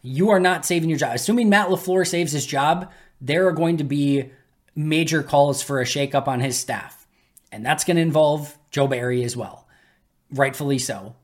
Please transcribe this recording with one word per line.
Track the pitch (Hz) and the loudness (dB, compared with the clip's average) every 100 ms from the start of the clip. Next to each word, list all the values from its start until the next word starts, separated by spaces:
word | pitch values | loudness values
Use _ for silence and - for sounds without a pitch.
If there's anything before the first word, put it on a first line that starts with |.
you | 127 131 196 | -8 0 4
are | 196 | 4
not | 180 175 | 4 0
saving | - 175 165 | 0 0 0
your | 151 | 0
job. | 143 120 | 0 -2
Assuming | - 233 226 | 0 2 4
Matt | 202 190 | 4 4
LaFleur | 180 - 185 180 | -2 0 0 0
saves | 170 165 | 0 -2
his | 143 127 | -2 -4
job, | 143 147 170 185 - - _ | 0 0 0 -4 -18 -20 _
there | 127 156 185 | -2 2 2
are | |
going | 165 165 170 | 2 0 0
to | |
be | 147 143 143 139 127 - _ _ _ | -2 0 0 0 -2 -14 _ _ _
major | - 151 156 165 160 | -6 -2 0 0 -2
calls | 139 143 143 139 | 2 4 4 2
for | - 139 | -4 -4
a | |
shakeup | 123 143 143 139 139 | -2 -2 -2 -2 -2
on | 127 | -2
his | 131 123 | -2 -4
staff. | - 113 - - _ _ _ _ _ | -4 -8 -8 -20 _ _ _ _ _
And | 110 117 | -10 -4
that's | 156 | -2
gonna | - 170 | 2 2
involve | 165 156 151 151 147 - _ | 2 4 4 2 -4 -16 _
Joe | - 139 | 0 0
Barry | 131 123 123 | 0 -2 -2
as | 120 110 | -2 -6
well. | - - _ _ _ _ _ _ _ | -10 -14 _ _ _ _ _ _ _
Rightfully | 135 139 135 143 139 | 0 0 0 -2 -2
so. | - 104 98 120 | -2 -8 -12 -20